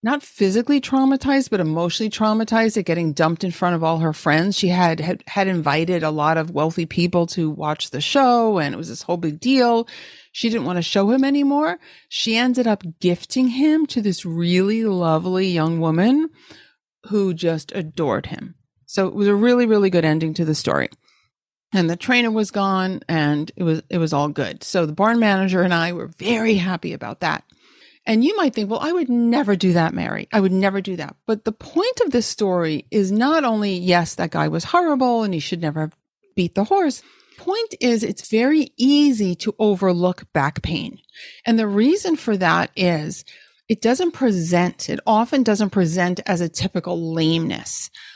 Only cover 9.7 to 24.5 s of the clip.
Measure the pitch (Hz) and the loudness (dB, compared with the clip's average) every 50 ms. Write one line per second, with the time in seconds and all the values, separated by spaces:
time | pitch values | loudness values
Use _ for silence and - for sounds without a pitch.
9.7 | 233 226 233 - - - - - - - - _ _ - - 233 220 233 135 147 | 2 0 -2 -4 -12 -20 -20 -20 -20 -20 -20 _ _ -4 -4 -2 -2 -2 -2 -2
10.7 | 180 175 165 - - 202 196 202 240 269 269 269 277 285 285 277 285 285 302 320 | -2 -2 -4 -2 0 2 2 4 4 4 2 2 2 2 2 2 2 2 0 -2
11.7 | 349 - _ - - - _ _ - - - 226 220 226 247 254 247 247 247 233 | -4 -6 _ -20 -20 -20 _ _ -8 -6 -4 -2 0 0 2 2 2 2 2 0
12.7 | 214 202 - 170 160 _ - 180 175 175 - - - 262 254 254 233 262 277 311 | 0 -2 -4 -12 -14 _ 0 0 0 0 -4 -6 -2 0 0 0 2 2 2 2
13.7 | 302 320 311 285 - 254 208 208 180 - - 180 165 165 170 170 180 180 185 196 | 4 2 0 0 -2 -2 -2 -2 -2 -2 -6 -8 -4 -2 0 2 2 2 2 2
14.7 | 214 226 226 220 196 180 175 165 160 160 170 185 185 185 190 190 175 165 156 160 | 2 0 0 0 0 0 2 2 2 0 0 0 -2 0 0 0 0 0 0 0
15.7 | 170 165 160 160 160 165 185 226 262 294 311 320 _ _ _ - - - - _ | 0 0 0 0 2 2 4 4 4 4 2 0 _ _ _ -20 -20 -20 -20 _
16.7 | _ _ _ _ _ _ _ - 202 208 196 190 180 160 - 170 165 156 143 - | _ _ _ _ _ _ _ -2 0 0 0 0 -2 0 -2 -2 -2 -2 -6 -8
17.7 | - 202 170 156 151 - 165 143 107 92 - - - - - - - _ _ _ | -8 -8 -8 -8 -4 -4 -2 0 -2 -2 -4 -6 -10 -10 -12 -14 -16 _ _ _
18.7 | _ _ _ _ - - 190 190 - - 202 202 202 202 214 240 247 247 247 226 | _ _ _ _ -4 -2 -2 -2 0 0 2 2 4 4 4 4 4 4 4 4
19.7 | 220 208 202 190 185 175 165 160 156 160 160 160 156 - 170 156 156 147 - - | 4 4 4 4 2 4 2 4 2 2 0 -2 -2 -2 0 0 0 0 0 -2
20.7 | - 71 64 - - _ _ _ _ _ _ _ _ _ _ _ _ _ _ _ | 0 0 -2 -4 -6 _ _ _ _ _ _ _ _ _ _ _ _ _ _ _
21.7 | - 196 175 165 170 175 - - 254 247 240 226 220 220 214 190 - 208 196 196 | 0 0 2 2 0 -4 -2 0 2 2 2 2 0 0 -2 -2 -2 -2 -2 0
22.7 | 190 190 185 185 185 - - _ 170 160 151 147 147 147 151 160 - - 185 165 | 0 0 -2 -2 -6 -8 -6 _ -2 0 2 2 0 0 -2 -6 -6 -4 -2 0
23.7 | 160 160 - _ - 180 165 156 160 143 143 147 147 - 139 95 | 0 -2 -4 _ -2 -2 -2 0 0 0 -2 -2 -2 -4 -4 -4